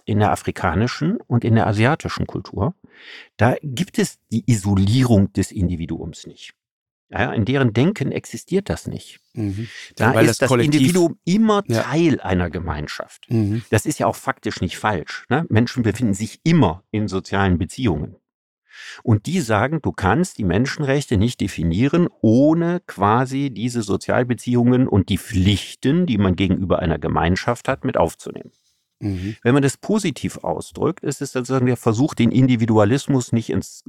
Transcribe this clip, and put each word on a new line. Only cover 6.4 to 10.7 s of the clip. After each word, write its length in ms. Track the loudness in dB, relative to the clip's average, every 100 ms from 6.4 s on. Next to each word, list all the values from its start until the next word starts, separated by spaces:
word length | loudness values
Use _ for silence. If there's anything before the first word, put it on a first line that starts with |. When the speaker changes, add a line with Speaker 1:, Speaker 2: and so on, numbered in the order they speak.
| -20 _ _ _ _ _ _
Speaker 1:
Ja, 240 | -4 -2
in 120 | -2
deren 300 | 0 2 2
Denken 360 | 2 0 0 -4
existiert 600 | -6 -8 -14 -4 -4 -2
das 160 | -6 -6
nicht. 340 | -12 -14 -20 _
Speaker 2:
Mhm. 340 | -8 -6 -6 -10 -14 -16 -2
Speaker 1:
Da 100 | 2
Speaker 2:
Ja, 60 |
weil 100 | 4
Speaker 1:
ist 60 | 4
Speaker 2:
das 80 | 4
Speaker 1:
das 100 | 2
Speaker 2:
Kollektiv 260 | 4 4